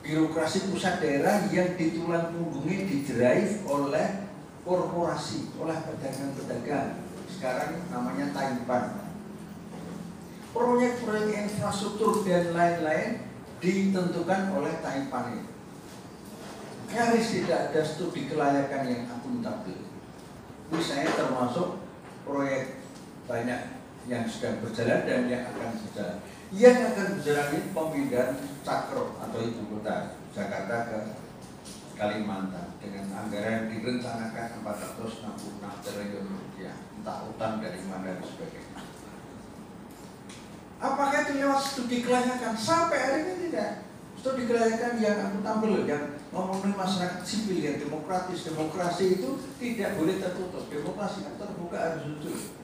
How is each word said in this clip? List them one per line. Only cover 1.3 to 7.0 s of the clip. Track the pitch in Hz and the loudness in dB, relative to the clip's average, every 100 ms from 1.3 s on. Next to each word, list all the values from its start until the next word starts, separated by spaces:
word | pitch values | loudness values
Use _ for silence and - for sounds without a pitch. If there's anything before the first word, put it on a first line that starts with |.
| 208 160 | 6 4
yang | 160 180 - | 4 4 4
di | 160 165 | 2 2
tulang | 175 170 165 170 | 2 2 2 -2
punggungnya | 165 135 180 196 196 | -2 -2 0 0 2
didrive | 139 131 117 123 185 202 - - | 0 0 4 6 8 4 0 0
oleh | 143 143 151 - - - - - - 170 | 2 2 2 2 0 -6 -10 -14 -10 0
korporasi, | 180 165 170 170 160 - - - - | 2 2 2 2 0 -2 -4 -4 -4
oleh | 160 160 | -2 -2
pedagang-pedagang. | 311 - 135 135 139 131 - 123 - 143 - - | -4 -4 -4 -4 -4 -4 -4 -4 0 0 0 -4